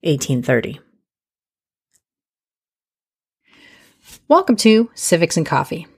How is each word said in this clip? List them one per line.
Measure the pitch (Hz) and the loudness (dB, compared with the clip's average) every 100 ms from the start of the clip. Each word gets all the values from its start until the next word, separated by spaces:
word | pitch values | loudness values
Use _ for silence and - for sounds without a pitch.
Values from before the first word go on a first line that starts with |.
eighteen | - 143 - 131 | -2 -4 -2 -4
thirty. | 120 127 - - _ _ _ _ _ _ _ _ _ _ _ _ _ _ _ _ _ _ _ _ _ _ _ _ _ _ _ _ - - _ _ _ - _ | 0 -2 -2 -12 _ _ _ _ _ _ _ _ _ _ _ _ _ _ _ _ _ _ _ _ _ _ _ _ _ _ _ _ -20 -20 _ _ _ -20 _
Welcome | 320 381 226 | 2 2 2
to | 220 220 233 | 4 4 2
Civics | - - 170 170 - | -6 -2 0 0 -2
and | 156 | -2
Coffee. | 135 165 160 160 | -2 -4 -10 -14